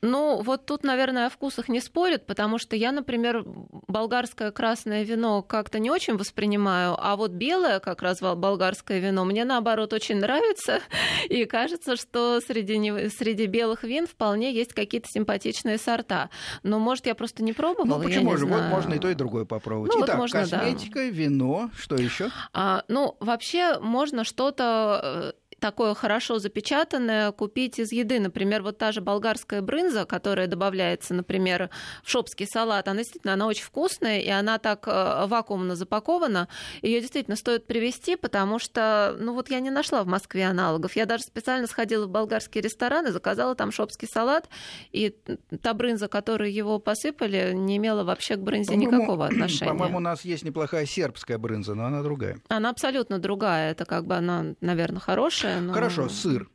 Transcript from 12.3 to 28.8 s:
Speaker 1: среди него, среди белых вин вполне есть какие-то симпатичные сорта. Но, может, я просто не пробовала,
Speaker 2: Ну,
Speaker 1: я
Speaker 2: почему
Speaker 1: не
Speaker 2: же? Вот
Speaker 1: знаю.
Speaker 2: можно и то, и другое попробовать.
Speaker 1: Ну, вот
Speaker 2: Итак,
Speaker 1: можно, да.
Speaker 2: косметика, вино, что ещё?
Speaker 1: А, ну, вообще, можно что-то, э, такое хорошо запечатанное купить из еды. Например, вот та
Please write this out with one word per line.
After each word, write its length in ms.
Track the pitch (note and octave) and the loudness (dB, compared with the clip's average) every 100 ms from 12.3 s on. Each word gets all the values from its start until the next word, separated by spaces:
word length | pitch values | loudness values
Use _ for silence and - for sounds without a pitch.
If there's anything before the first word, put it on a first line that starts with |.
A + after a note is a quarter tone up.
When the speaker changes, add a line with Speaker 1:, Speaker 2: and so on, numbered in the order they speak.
| A#3+ | 2
Speaker 1:
среди 380 | A#3 A3+ G3 G#3+ | 0 -4 0 0
него, 320 | G#3 G#3 G#3+ | 0 0 -4
среди 360 | G#3 A3+ G#3+ A3 | -2 -2 0 0
белых 360 | G#3 A#3 A3+ | 2 0 -2
вин 240 | A3+ C4 E4+ | -2 -2 -4
вполне 460 | - G#3+ G#3 B3 | -2 0 2 0
есть 180 | A#3 A#3+ | 0 -2
какие-то 360 | - G#3 A#3 - | -2 -4 -4 -4
симпатичные 680 | - G#3+ G3+ A3 - A#3+ G#3+ | -4 0 0 -2 -4 -2 -2
сорта. 520 | - A#3 - F3+ C#3 - - - | 0 -2 0 -2 -2 -8 -12 -8
Но, 160 | F#3+ G#3+ | 0 2
может, 260 | A3 B3+ - | 2 0 -2
я 80 | |
просто 300 | A3 A3+ - | -2 -4 -2
не 80 | A3 | -4
пробовала, 460 | A3+ D#4 F4+ C4+ - | 0 0 2 2 2
Speaker 2:
Ну, 40 | |
Speaker 1:
я 40 | - | 2
Speaker 2:
почему 240 | F3+ F#3+ | 4 4
Speaker 1:
не 60 | F3 | 4
Speaker 2:
же? 80 | F#3 | 4
Вот 100 | F3+ | 2
Speaker 1:
знаю. 140 | E3+ | 2
Speaker 2:
можно 220 | - E3+ | 0 0
и 60 | D3+ | 0
то, 100 | F3+ | 0
и 60 | D#3+ | 0
другое 280 | B2+ A2+ | 0 -2
попробовать. 480 | G#2+ A2+ A2 A2 G#2+ | -2 -4 -2 -2 2
Speaker 1:
Ну, 60 | E4 | 2
вот 60 | C4 | 4
Speaker 2:
Итак, 100 | G3+ | 2
Speaker 1:
можно, 300 | A#3+ A3 F#3+ | 2 0 0
да. 120 | F3 | 0
Speaker 2:
косметика, 440 | A#3+ B3+ G3+ - C4 | 0 -2 -4 -4 -4
вино, 640 | F3+ D#3 C#3 B2+ D#3 A#3 - | 0 2 2 2 0 -2 -8
что 200 | - C#3 | -4 0
ещё? 320 | B2 - G3 - - | 0 -2 -4 -6 -6
Speaker 1:
А, 320 | F3 F#3+ F#3+ - | -2 2 0 0
ну, 300 | B3+ C#4+ - | 0 0 -2
вообще, 600 | G#3 A#3 - E4+ F4 C#4 | -2 -2 0 0 2 2
можно 440 | G#3+ A#3+ D4 B3+ | 0 0 2 0
что-то, 800 | A3 - C4 C#4 B3 A3+ G#3+ G3+ | -4 0 -2 2 2 2 2 2
э, 360 | - D3 - - _ - | 0 -4 -6 -8 _ -6
такое 340 | G#3+ G#3 A3+ | -4 0 0
хорошо 460 | G#3 A3+ G#3+ - A#3 | 2 2 0 2 -2
запечатанное 960 | G3+ G3+ G#3 C#4+ D#4+ C#4 A#3+ A3 G#3 | 0 -4 0 0 2 0 2 2 2
купить 460 | G#3 G#3 B3+ B3+ - | 0 -4 0 -2 -2
из 120 | A3+ | -2
еды. 300 | A3+ A#3 B3 | 0 2 2
Например, 400 | G3 - G3 G#3+ | 2 0 0 2
вот 160 | G3 | -2
та 160 | G#3 | -2